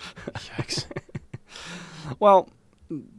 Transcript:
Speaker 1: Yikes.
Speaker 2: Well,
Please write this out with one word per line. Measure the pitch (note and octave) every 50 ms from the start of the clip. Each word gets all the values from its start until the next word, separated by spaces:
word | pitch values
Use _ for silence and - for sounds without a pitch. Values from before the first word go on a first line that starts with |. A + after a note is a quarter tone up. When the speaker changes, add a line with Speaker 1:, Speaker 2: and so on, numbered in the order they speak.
| - - - - - - - - - - - -
Speaker 1:
Yikes. | - - - - - - - - - - - - - - - - - - - - - - F3 - - - - - - D3 B2 -
Speaker 2:
Well, | G#3 G3+ G3 F#3 - - - _ _ _ _ _ - - E3+ C#3 - - -